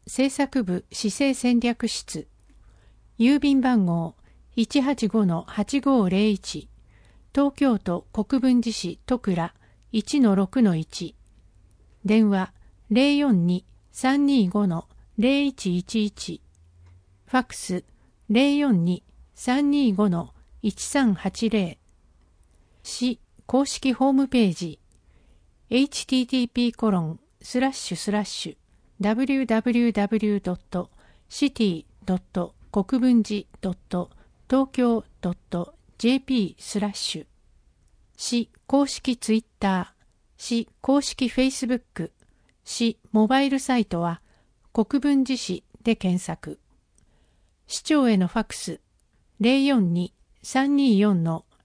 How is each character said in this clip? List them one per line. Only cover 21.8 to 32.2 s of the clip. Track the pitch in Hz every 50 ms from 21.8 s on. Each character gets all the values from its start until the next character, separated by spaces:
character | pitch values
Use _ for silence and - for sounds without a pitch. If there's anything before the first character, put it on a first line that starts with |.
| _ _ _ _ _ _ _ _ _ _ _ _ _ _ _ _ _ _ _ _ -
市 | - - - 247 254 233 - _ _ _ _ _
公 | - - 262 277
式 | - - - - 262 240
ホ | - 262 277
ー | 269
ム | 269 277 262
ペ | - 247 226 185
ー | 160
ジ。 | - 175 160 147 - _ _ _ _ _ _ _ _ _ _ _ _ _ _ _ _ _ _
エ | 226 254
イ | 277 285
チ | - - -
テ | - 262 254
ィ | 247
ー | -
テ | - 254
ィ | 247
ー | 233
ピ | - 247 240 240
ー | -
コ | - 240 214
ロ | 202 175
ン | 165 156 165 - _ _ _ _
ス | - - - 247
ラ | 269 269
ッ | 262
シ | - - - 180
ュ | -
ス | - 208
ラ | 202 208
ッ | 202
シ | - - - - 170
ュ | 143 - _ _ _ _ _ _ _ -
ダ | 196 202 220
ブ | 233 269
リ | 254 277 269
ュ | 262
ー |
ダ | 226 226 220
ブ | - 247
リ | 226 240 240 233
ュ |
ー |
ダ | 208 208 202 196
ブ | 220 214
リ | 214 208 208 202
ュ |
ー | -
ド | 185 180
ッ | - - _
ト | - 180 - - _ - _ _ _ _ _ _
シ | - - - -
テ | - - 226
ィ | 196 170 156 - _ _ _ -
ド | - 185
ッ | 180